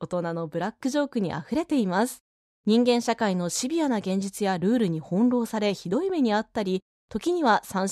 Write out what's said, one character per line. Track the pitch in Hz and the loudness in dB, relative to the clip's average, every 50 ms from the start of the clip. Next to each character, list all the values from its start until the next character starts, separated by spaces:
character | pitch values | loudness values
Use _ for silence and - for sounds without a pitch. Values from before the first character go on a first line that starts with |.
大 | - | -8
人 | - - 180 170 170 165 | -6 -4 -4 -2 -2 -4
の | 170 165 156 | -4 -6 -6
ブ | - 170 | -4 -4
ラ | 175 214 | -4 -4
ッ | |
ク | - _ - 262 | -4 _ -4 -2
ジ | 247 294 | 0 0
ョ | 285 | 0
ー | 269 | 0
ク | - 233 | 0 -2
に | 196 160 | -2 -2
あ | - 156 | -2 -6
ふ | - - 226 | -6 -4 -2
れ | 294 339 | -2 -2
て | - 311 269 | 0 0 0
い | 214 | 2
ま | 185 175 190 233 | 2 2 0 0
す。 | - - - _ _ _ _ _ _ _ _ - | 0 -4 -10 _ _ _ _ _ _ _ _ 0
人 | 208 214 233 247 | 2 4 4 4
間 | 247 240 240 | 4 2 2
社 | 233 240 220 | 2 0 -2
会 | - 226 202 185 | 0 0 0 0
の | 180 175 175 | 0 -2 -2
シ | - - - 254 | -4 -4 -4 -2
ビ | 320 330 | 0 0
ア | 311 277 | 0 0
な | 240 208 | 0 -2
現 | - 190 190 196 | -2 -2 -2 -2
実 | 190 196 - - 208 | -4 -4 -4 -2 -2
や | 190 190 175 | -2 0 0
ル | 170 196 | 2 2
ー | 240 247 | 2 2
ル | 226 175 | 2 0
に | 165 156 | 0 -4
翻 | - - 175 190 233 247 | -4 -2 0 2 2 4
弄 | 247 247 233 | 2 0 -2
さ | - - 220 | -2 -2 -2
れ | 208 208 190 | 0 0 -2
ひ | - - 170 | -2 -4 -2
ど | 185 269 | -2 -2
い | 370 392 | 0 0
目 | 370 320 | 0 2
に | 262 220 | 2 2
あ | 208 214 | 2 0
っ | 220 - | -2 -2
た | - 233 | -4 -4
り、 | 208 185 185 190 - _ _ _ _ - | -2 -2 -2 -2 -4 _ _ _ _ -10
時 | - 214 - - | -8 -4 -2 0
に | 302 359 311 | 0 2 4
は | 240 208 - - | 4 4 4 2
三 | - - 190 190 196 | -2 -4 -2 -2 -2